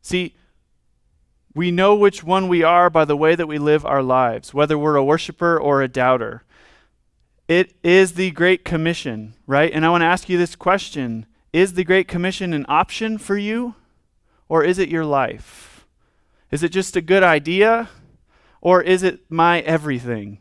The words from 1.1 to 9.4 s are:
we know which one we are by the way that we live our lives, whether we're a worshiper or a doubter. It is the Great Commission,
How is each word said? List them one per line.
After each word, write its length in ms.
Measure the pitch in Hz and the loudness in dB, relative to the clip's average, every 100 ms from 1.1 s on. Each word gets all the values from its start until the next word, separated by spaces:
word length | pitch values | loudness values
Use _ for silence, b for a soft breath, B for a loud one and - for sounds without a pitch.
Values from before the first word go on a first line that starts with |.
| _ _ _ _ 147 | _ _ _ _ -6
we 160 | 175 | -2
know 240 | 175 196 208 | 2 4 6
which 280 | 202 190 | 4 2
one 240 | 156 190 185 | -2 0 2
we 140 | 180 | 2
are 300 | 165 175 175 | 4 4 4
by 140 | 160 156 | 2 2
the 120 | 147 | 2
way 160 | 156 | 2
that 140 | 170 160 | 2 0
we 100 | 151 | -2
live 300 | 147 151 147 | 2 0 2
our 160 | 139 | -2
lives, 500 | 131 127 123 110 - | 2 2 2 -2 -8
whether 240 | 135 147 151 | -2 0 0
we're 180 | 151 147 | 0 0
a 80 | |
worshiper 560 | 135 160 - 156 170 165 | 2 0 -2 -4 -2 0
or 220 | 143 139 | 0 0
a 60 | 135 | 0
doubter. 560 | 131 127 127 113 117 _ b b b b b _ _ _ _ _ | 0 0 0 -2 -10 _ b b b b b _ _ _ _ _
It 260 | 170 180 _ | 0 0 _
is 320 | 170 185 190 | 2 4 4
the 160 | 170 185 | 0 -4
Great 340 | 151 175 185 | 0 0 0
Commission, 680 | - 170 160 170 139 110 110 _ | -2 -4 -2 -4 -8 -10 -14 _